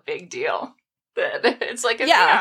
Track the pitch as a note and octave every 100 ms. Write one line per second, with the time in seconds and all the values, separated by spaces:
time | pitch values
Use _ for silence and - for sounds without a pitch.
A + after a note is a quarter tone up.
0 | - D3+ F3 - C#3+ - C4 _ _ _
1 | _ - - - A#3 - - A#3+ A#3+ A#3
2 | C#4+ E4 - -